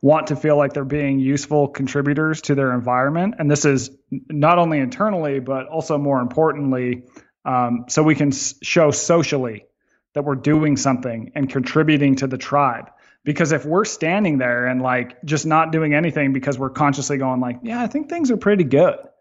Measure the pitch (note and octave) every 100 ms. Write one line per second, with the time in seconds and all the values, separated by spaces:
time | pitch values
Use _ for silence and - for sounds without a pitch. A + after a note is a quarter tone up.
0 | C#3 D#3 D3+ C#3+ D#3 D3 C#3 C#3+ C3+ D3
1 | C#3+ C#3 C3 C#3+ - D3+ C#3+ - C3+ C#3+
2 | C#3 D3 D#3 D#3 - C#3 C3+ B2 A#2+ B2
3 | C3+ E3 F#3+ - D3 D3 D3 C3+ A2 -
4 | _ C#3 - D3 D3+ F3 E3+ D3+ C3 -
5 | G#3+ F#3+ D3+ C#3 B2 C3+ C3 D#3+ D#3 D3
6 | C#3+ C3+ A#2+ D#3 D#3+ D3 C#3 B2+ B2 B2
7 | - - _ _ - B2+ B2+ A#2+ B2 -
8 | D#3 D3+ D3 C3 - - - F3 D3+ -
9 | - E3+ D3+ C#3+ B2+ G#2 _ _ _ _
10 | _ D3 C#3+ C3+ D3 D#3 D#3 C3+ C#3 B2+
11 | B2+ A2+ A2+ D3+ C3+ C#3 B2+ D#3 D#3 D3+
12 | C#3+ C3+ C#3 B2+ - C#3+ C#3 A#2 - _
13 | _ _ C#3+ D3 D#3+ D3+ D3 F3 G#3 -
14 | D#3+ F#3+ G3 C#3+ B2 A#2+ B2 B2+ B2+ B2+
15 | B2 - D3+ D3 D#3 D#3 D#3+ D#3+ D#3 D3
16 | E3+ D#3 C#3 C3+ C3+ B2+ C3+ C3 D3 C#3
17 | C3+ C#3+ C3+ B2+ B2 A#2+ A#3 A#3+ A#3 C#4+
18 | D4+ E4+ C#4 G#3+ G3+ G#3 D3 C3+ F3 -
19 | - _